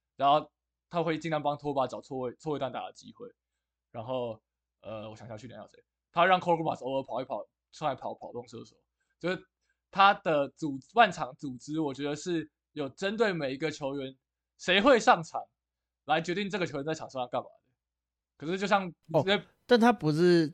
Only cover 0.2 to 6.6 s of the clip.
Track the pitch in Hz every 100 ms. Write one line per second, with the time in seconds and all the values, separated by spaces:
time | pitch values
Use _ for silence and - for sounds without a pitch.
0.2 | 139 147 151 _ _ _ _ 175 165 160
1.2 | 165 156 143 143 147 139 127 113 - 131
2.2 | 127 - - 143 135 117 92 - 127 -
3.2 | 101 - _ _ _ _ _ 120 113 131
4.2 | 120 110 _ _ _ _ - 110 107 104
5.2 | 107 107 110 107 101 _ _ _ _ 170
6.2 | 175 180 175 165